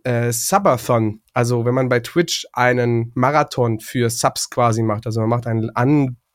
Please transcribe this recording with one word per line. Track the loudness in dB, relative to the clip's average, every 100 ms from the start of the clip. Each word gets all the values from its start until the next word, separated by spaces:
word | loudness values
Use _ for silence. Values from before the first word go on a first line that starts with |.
| -4
äh, | -2 -2
Subathon, | -2 -2 0 2 0 0 0 0 -4 _
also | -2 0 0 0
wenn |
man | 0 0
bei | 0
Twitch | 0 -2 -2 -4 -8
einen | 0 2 2 2 0 -2
Marathon | 0 2 2 0 0 0 -2
für | -4 -2 -2
Subs | 0 -4 -4 -6
quasi | 0 0 2
macht, | -2 -2 -4
also | -2
man | 0
macht | -2 -2
einen | 0 0
an-, | 0 2 4 2 -4 _